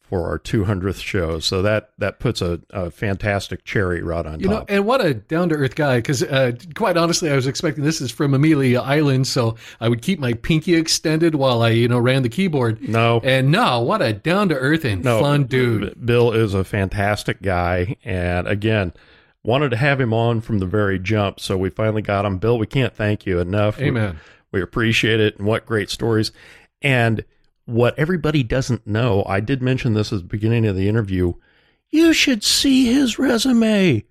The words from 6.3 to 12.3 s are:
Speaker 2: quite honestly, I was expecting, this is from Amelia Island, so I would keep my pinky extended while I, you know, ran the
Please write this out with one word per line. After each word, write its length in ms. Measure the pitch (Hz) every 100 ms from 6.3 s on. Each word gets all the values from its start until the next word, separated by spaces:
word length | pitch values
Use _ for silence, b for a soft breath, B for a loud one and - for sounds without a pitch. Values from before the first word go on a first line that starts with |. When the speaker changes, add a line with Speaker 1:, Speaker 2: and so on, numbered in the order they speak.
| 135 127 120 175
Speaker 2:
quite 220 | - 214 170
honestly, 340 | 165 151 170
I 60 | 139
was 100 | 127
expecting, 380 | - 170 151
this 160 | 143 160
is 100 | 131
from 220 | - 147
Amelia 480 | 135 156 151 131 123
Island, 460 | 120 143 147 131 127
so 300 | - 113 113 B B
I 60 | 117
would 100 | 117
keep 180 | 143 185
my 140 | 127
pinky 440 | 117 - 160 156 165
extended 580 | 160 - 170 156 170
while 260 | 156 135 120
I, 100 | 117
you 180 | 113 120
know, 100 | 123
ran 240 | 120 135
the 80 | 123